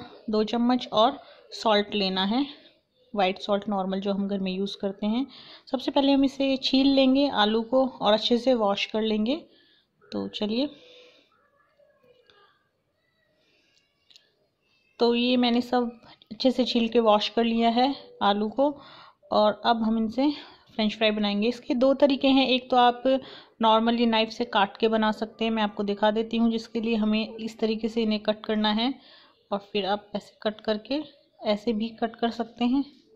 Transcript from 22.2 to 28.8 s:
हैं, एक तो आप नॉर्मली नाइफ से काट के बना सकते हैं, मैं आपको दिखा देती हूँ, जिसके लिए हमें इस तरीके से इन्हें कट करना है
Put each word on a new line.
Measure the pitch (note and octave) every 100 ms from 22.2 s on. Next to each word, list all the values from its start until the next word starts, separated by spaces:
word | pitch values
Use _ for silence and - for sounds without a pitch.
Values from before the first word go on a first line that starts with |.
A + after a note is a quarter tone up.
| C4+
हैं, | C4+ A#3+
एक | B3 B3+
तो | B3+
आप | B3 A#3+ C4 C4 C4 - - -
नॉर्मली | A3+ A3 A3+ A#3 A#3+
नाइफ | A3 A3+
से | - A#3+
काट | G#3+ G3 -
के | A3+
बना | A3 G#3+
सकते | G#3+ A3 - A3+
हैं, |
मैं | A3+
आपको | G#3 G#3+
दिखा | G3+ G3+ G#3+
देती | G#3+ A3+ A3+
हूँ, | A#3
जिसके | A3+ - A#3
लिए | A3 A3+
हमें | G#3+ G#3+ A3 -
इस | A3 -
तरीके | A3 A3 A3+
से | A#3
इन्हें | A3 G#3+
कट | G#3+ G#3+ -
करना | G#3+ G#3+
है | G#3+